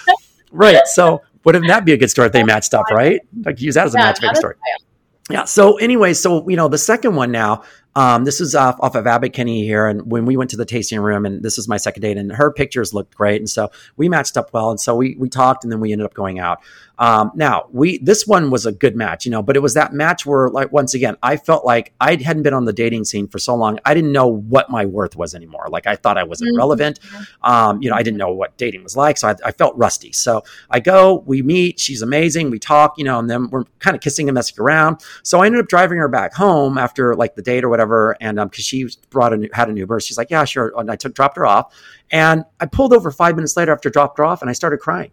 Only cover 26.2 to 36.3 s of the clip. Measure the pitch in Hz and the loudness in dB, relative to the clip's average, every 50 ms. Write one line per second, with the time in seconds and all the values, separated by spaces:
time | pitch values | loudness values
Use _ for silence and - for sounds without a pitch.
26.2 | 90 82 85 - 233 - 120 120 123 143 151 117 147 151 143 - _ - - 202 | -2 -6 -6 -6 -4 -2 0 0 2 2 2 0 0 -4 -4 -8 _ -20 -20 -18
27.2 | 208 - _ _ - - 120 117 113 107 104 101 139 123 113 110 120 113 107 101 | -20 -20 _ _ -2 0 2 2 4 2 0 -2 -4 -4 -2 -2 -2 -4 -4 -6
28.2 | 98 90 92 95 95 - _ - 123 117 101 92 92 - - 127 143 147 143 - | -6 -6 -6 -6 -8 -10 _ -8 -8 -8 -8 -10 -14 -10 -4 0 0 0 0 0
29.2 | - 107 107 - - 117 107 - 165 131 - 123 113 101 - - - 113 - - | -2 -2 -4 -2 -6 -8 -4 -2 -2 -2 0 0 -2 -2 -2 -4 -12 -10 -6 -6
30.2 | - 127 117 110 - - - - - - - 123 113 175 185 190 185 190 190 - | -2 -2 -2 -4 -4 -10 -20 -20 -12 -4 -4 -2 0 4 6 6 6 6 4 2
31.2 | - 139 135 135 131 139 165 185 175 180 170 - - - 139 113 110 117 139 151 | -2 -4 -4 -2 0 0 0 0 0 -2 -2 -4 -8 -8 -6 -8 -6 -4 -2 0
32.2 | 165 170 147 170 165 139 117 107 - - 151 147 151 147 - - 147 135 131 120 | 0 0 -2 -2 -4 -4 -6 -6 -2 2 4 4 4 4 2 -2 -6 -4 -4 -2
33.2 | 117 117 117 123 127 117 - - 117 - _ - - 190 180 - - 143 135 - | -2 -4 -4 -4 -4 -4 -4 -6 -8 -8 _ -6 -2 -2 -2 -2 -4 -6 -4 -4
34.2 | 156 139 135 123 113 - - - 107 135 156 160 156 156 165 - - - - - | -2 -2 -2 -2 -2 -4 -4 -2 0 2 2 4 2 2 0 -4 -10 -20 -20 -16
35.2 | - - - 175 185 214 233 240 220 - - 175 185 180 175 175 151 139 123 123 | -6 0 2 4 4 4 4 2 0 2 2 2 2 2 2 0 -2 -2 0 -2
36.2 | 98 - | -4 -4